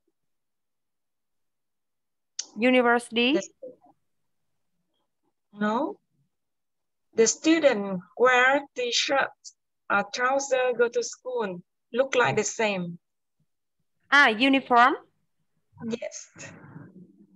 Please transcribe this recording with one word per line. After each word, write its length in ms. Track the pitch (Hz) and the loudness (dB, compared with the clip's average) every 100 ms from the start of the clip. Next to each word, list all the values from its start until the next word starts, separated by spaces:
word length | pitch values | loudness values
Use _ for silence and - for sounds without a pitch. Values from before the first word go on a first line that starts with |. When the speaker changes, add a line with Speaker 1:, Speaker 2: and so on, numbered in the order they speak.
| _ _ _ _ _ _ _ _ _ _ _ _ _ _ _ _ _ _ _ _ _ _ _ - - - | _ _ _ _ _ _ _ _ _ _ _ _ _ _ _ _ _ _ _ _ _ _ _ -16 -16 -2
Speaker 1:
University? 760 | 240 254 240 240 233 226 240 | 2 2 2 0 -2 -2 0
Speaker 2:
The, 100 | 294 - _ - - _ _ _ _ _ _ _ _ _ _ _ _ _ _ _ _ _ | -2 -4 _ -20 -20 _ _ _ _ _ _ _ _ _ _ _ _ _ _ _ _ _
no. 460 | 208 208 226 320 403 _ _ _ _ _ _ _ _ _ _ _ - | -6 -4 -2 -6 -10 _ _ _ _ _ _ _ _ _ _ _ 0
The 120 | 226 | 0
student 760 | - 320 330 294 214 202 185 - - | 2 0 4 4 2 -2 -8 -10 0
wear 440 | 247 254 254 277 285 - | 2 4 4 2 -2 -8
t-shirt 540 | 247 233 - 277 - - - - _ _ - | -4 -4 -2 -2 -2 -8 -20 -20 _ _ -4
or 140 | 202 196 | -2 -2
trouser 600 | 247 247 277 269 254 254 233 | -4 -2 -2 0 -2 0 0
go 100 | 233 | 0
to 140 | 240 | 0
school. 580 | 226 - - 247 208 180 - _ _ | -6 -10 -10 -6 -6 -8 -16 _ _
Look 240 | 233 262 262 | -4 -2 0
like 200 | 240 214 | 0 0
the 60 | |
same. 540 | 208 - 214 196 175 175 _ _ _ _ _ _ _ _ _ _ _ | -4 -4 -4 -4 -8 -12 _ _ _ _ _ _ _ _ _ _ _
Speaker 1:
Ah, 180 | 277 277 | 4 4
uniform? 680 | 214 269 269 254 240 247 370 - _ _ _ _ _ _ _ 233 | 4 2 2 2 4 4 2 -6 _ _ _ _ _ _ _ -10
Speaker 2:
Yes. 420 | 226 - - - - - - - - - - - _ - | -10 -10 -16 -20 -20 -20 -20 -20 -20 -20 -20 -20 _ -20